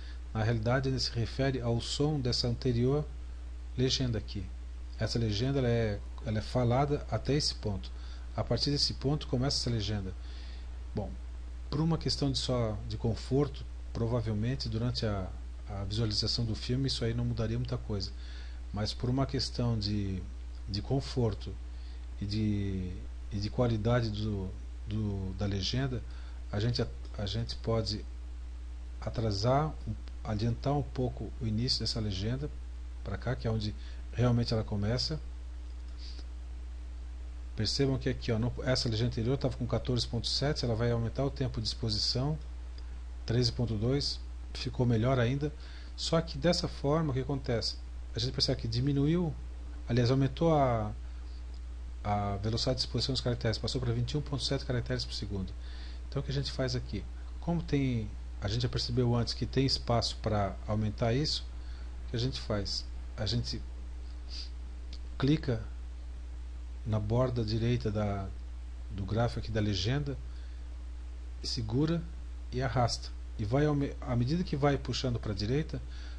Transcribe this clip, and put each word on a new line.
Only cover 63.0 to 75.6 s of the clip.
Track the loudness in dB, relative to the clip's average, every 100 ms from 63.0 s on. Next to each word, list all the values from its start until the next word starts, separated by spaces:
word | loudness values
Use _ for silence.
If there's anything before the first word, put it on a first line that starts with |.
| -6 -2
A | 0
gente | 2 0 -4 -6 -8 -8 -8 -8 -8 -8 -8 -8 -8 -8 -8 -8 -8 -6 0
clica | 4 4 4 0 -2 -8 -8 -8 -8 -8 -8 -8 -8 -8 -8 -6 -2
na | 0
borda | 2 4 4 2
direita | 2 2 4 2 2
da, | 0 2 0 -2 -6 -8 -8 -10 -8 -6
do | -4
gráfico | 0 2 2 0
aqui | -2
da | 2
legenda, | 2 2 2 2 0 -4 -6 -8 -8 -8 -8 -8 -8 -8 -8 -8 -8 -6
segura | -4 -2 0 2 4 2 -2 -8 -8 -8 -6
e | -2
arrasta. | 0 4 4 2 -6 -8 -8 -4
E |
vai | 2 4 4
aume-, | 4 0 -2
à | 0 2
medida | 4 2
que | 0 2
vai | 4 4
puxando | 0 0 0 0
pra | -2
direita, | 0 2 0